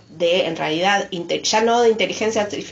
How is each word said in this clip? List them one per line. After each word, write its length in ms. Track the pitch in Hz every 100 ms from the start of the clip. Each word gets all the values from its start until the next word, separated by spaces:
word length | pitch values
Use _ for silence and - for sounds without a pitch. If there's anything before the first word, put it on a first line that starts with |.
| -
de, 380 | 156 170 185 165
en 100 | 160
realidad, 520 | 151 156 185 202 -
inte-, 320 | 175 165 156
ya 180 | - 220
no 180 | 226 233
de 80 | 233
inteligencia 520 | 220 185 - 220 220
arti-, 240 | 202 - -